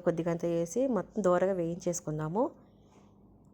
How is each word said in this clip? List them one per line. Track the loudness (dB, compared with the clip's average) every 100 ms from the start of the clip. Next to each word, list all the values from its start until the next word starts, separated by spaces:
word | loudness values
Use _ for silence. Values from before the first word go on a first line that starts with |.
| 2
కొద్దిగంత | 0 0 -2 0
వేసి | 0 0 0 0
మొత్తం | 0 -2 0 2
దోరగా | 4 2 0
వేయించేసుకుందాము. | -2 -2 -4 -4 -4 -4 -2 0 -2 -4 -20 -20 -20 -20 -20 -20 -20 -20 -20